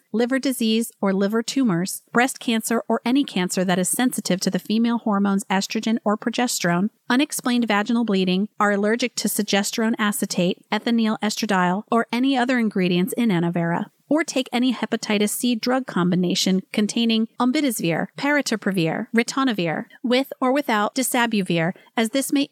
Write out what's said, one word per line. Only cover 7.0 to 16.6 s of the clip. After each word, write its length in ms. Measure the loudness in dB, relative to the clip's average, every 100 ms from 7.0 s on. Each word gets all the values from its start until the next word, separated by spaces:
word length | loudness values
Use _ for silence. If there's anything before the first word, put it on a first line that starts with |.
| -2
unexplained 600 | 0 0 -2 -2 0 2
vaginal 360 | 0 0 0
bleeding, 460 | 2 2 2 0 0 0
are 120 | 0
allergic 440 | 2 0 0 -2 -2
to 120 | -2
segestrone 680 | -2 0 0 0 -2 -2 0
acetate, 680 | 0 -2 -2 0 0 -2 _
ethinyl 480 | -4 0 2 0 0
estradiol, 600 | -4 -2 0 2 2 0 0
or 160 | -2 0
any 240 | 0 0 2
other 200 | 2 2
ingredients 540 | 0 2 2 2 0 0
in 100 | 0
Annovera, 600 | 2 0 0 0 -2 -4 _ -2
or 160 | 0
take 240 | 0 -4 -2
any 200 | 0 0
hepatitis 580 | 0 -4 -4 0 0 0
C 220 | 0 0
drug 320 | 0 0 0 0
combination 760 | 0 2 2 2 0 2 0